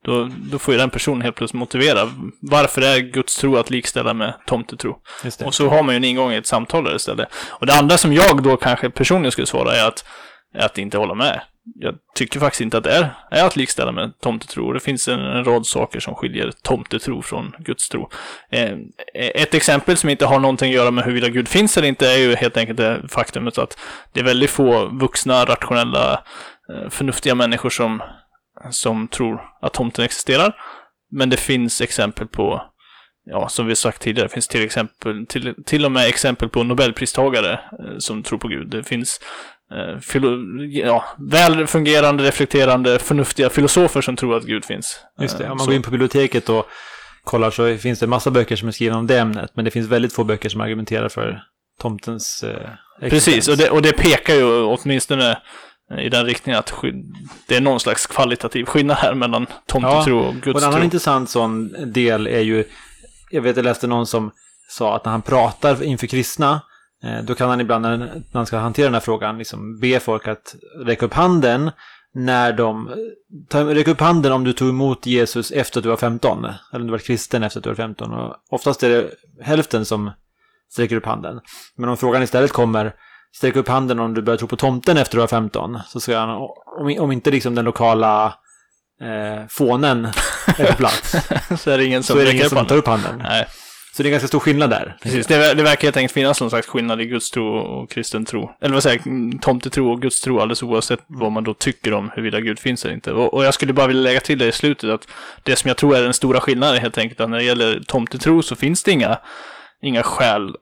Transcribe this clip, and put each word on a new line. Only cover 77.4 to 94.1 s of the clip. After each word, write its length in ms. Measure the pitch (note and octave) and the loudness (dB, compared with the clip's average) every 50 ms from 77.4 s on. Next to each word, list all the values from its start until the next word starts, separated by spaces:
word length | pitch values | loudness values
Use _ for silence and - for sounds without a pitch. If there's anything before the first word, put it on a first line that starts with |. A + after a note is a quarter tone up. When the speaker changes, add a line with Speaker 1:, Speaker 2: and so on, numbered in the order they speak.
| A2 | -2
Speaker 2:
efter 160 | G#2 - A2 | -4 -6 -6
att 40 | - | -6
du 60 | A2+ | -6
var 60 | A2+ | -6
femton. 380 | A2+ A2+ A2 G#2+ - A2+ A2+ A2+ | -6 -6 -8 -8 -12 -10 -10 -8
Och 220 | A#2 A#2+ A#2 - - _ _ | -8 -8 -10 -12 -16 _ _
oftast 340 | - B2 - C#3+ C3+ - C3 | -8 -2 -2 -2 -2 2 2
är 60 | B2 | 2
det 200 | A#2+ A#2+ G2+ E2 - _ _ _ _ - B2 | 4 2 2 -2 -8 _ _ _ _ -14 -4
hälften 420 | C#3 D3+ D#3 D3+ - - A2+ A2 | 0 0 0 0 0 -2 -4 -2
som 260 | - A2 G#2 G#2 G#2 G2 _ _ _ _ _ _ _ _ _ _ _ | -2 -4 -4 -4 -8 -10 _ _ _ _ _ _ _ _ _ _ _
sträcker 240 | - - A#2+ A2+ A#2 | -4 -2 -2 0 0
upp 100 | A2 - | -4 -2
handen. 340 | A2 A2+ G#2+ G2 D#2 - A#2+ _ - - - - - _ | -4 -6 -6 -6 -10 -12 -12 _ -20 -20 -20 -20 -20 _
Men 120 | - A#2+ A#2+ | -6 -4 -4
om 80 | B2 | -2
frågan 260 | - - B2 A#2+ C3 B2+ | 0 0 0 2 2 0
istället 280 | A#2 - B2 C#3 C#3+ | 0 2 2 2 2
kommer, 420 | - - A#2+ A2+ A2+ A2 G#2 G#2+ - _ _ _ _ _ _ _ _ | 2 2 2 2 2 0 -2 -4 -6 _ _ _ _ _ _ _ _
"Sträck 200 | - - C3 B2 | -2 -2 0 0
upp 120 | C3+ C3 | 0 0
handen 320 | - B2 C3 C3+ B2+ B2 A#2 | 2 0 0 0 0 -2 -2
om 140 | A#2 A2+ A2+ | -2 -2 -2
du 80 | A2+ | -2
börjar 160 | G#2 A#2 A#2 | 0 0 0
tro 100 | A2 A#2+ | 0 -2
på 80 | A2 B2+ | -6 -4
tomten 420 | A#2+ - C3+ B2+ B2 - F#3 F3 | -2 0 0 0 0 2 2 2
efter 180 | D3 C3 - - | 2 2 2 2
du 20 | A#2 | 0
var 60 | A#2 | 2
femton", 520 | A2+ - A2+ A2 G#2 - G#2 - G2 A#2+ A2 F#2+ | 2 0 -2 -2 -2 -4 -6 -6 -6 -8 -12 -14
så 120 | - - B2 | -12 -12 -10
ska 180 | - - A#2 | -4 -2 -2
han, 120 | A2+ A2+ A2+ | -2 -2 -4
om, 640 | A2+ G2+ C3+ - - - - - - - D3 C#3+ D3 - | -6 -8 -10 -12 -14 -20 -20 -18 -12 -6 -4 -4 -2 -2
om 120 | E3 C#3 | -2 -2
inte 200 | C3+ A#2+ - D3 | -2 0 0 2
liksom 240 | C#3 C3 A#2 B2+ A#2+ | 0 2 0 0 -2
den 100 | A#2+ A2+ | 0 0
lokala, 600 | A#2 A2+ - A#2+ A2+ A2+ A2 A2 A2 G#2+ G#2+ G#2+ G#2+ - _ _ _ _ _ _ _ _ _ _ _ _ _ | -2 0 2 2 4 4 4 4 4 4 2 2 0 -2 _ _ _ _ _ _ _ _ _ _ _ _ _
eh, 460 | B2 A#2 A2 G#2+ G#2+ G#2+ G#2+ G#2+ G#2+ A2+ | -12 -8 -8 -6 -6 -6 -8 -10 -12 -12
fånen 580 | - - C#3+ A#2+ A#2+ B2+ D3 C#3+ B2+ A#2 A2+ A2+ G#2+ - - - - - - - - | -2 0 2 2 4 4 4 2 2 0 -2 -4 -4 -4 -4 -4 -6 -2 0 0 2
är 80 | - C#3 - | 4 4 2
på 60 | - | 4
plats, 340 | G#2+ B2+ A2+ - - - - - E3 - - - - - - F3 | 4 2 2 2 0 -4 -2 -2 -2 -2 -2 -4 -4 -2 -4 -6
Speaker 1:
<laughs> 0 | E3 | -2
Så 100 | - D#3 | 0 0
är 60 | C#3 | 2
det 80 | C3 C3+ | 2 2
ingen 180 | C3 B2+ B2+ B2 | 2 0 -2 0
som 100 | - - | 2 4
Speaker 2:
så 40 | C#3+ | 4
är 40 | C#3 | 4
det 40 | C3 | 4
Speaker 1:
räcker 60 | C3 | 4
Speaker 2:
ingen 100 | B2+ D3 | 4 2
Speaker 1:
upp 40 | D3 | 4
Speaker 2:
som 80 | C#3 | 4
Speaker 1:
handen. 120 | C3 A#2+ - | 2 2 4
Speaker 2:
tar 80 | C#3 | 4
upp 100 | D3+ D3 | 4 4
handen. 340 | A#2+ A2+ G#2+ F#2+ F2 - - - | 4 0 0 0 -4 -6 -8 -6
Speaker 1:
Nej. 240 | - A2 A2+ A2 - - - - - - - - - - | -2 -2 -2 -2 -2 -8 -20 -20 -20 -20 -20 -20 -16 -6
Speaker 2:
Så 100 | - C#3 | -2 0
det 60 | |
är 20 | C#3+ | 2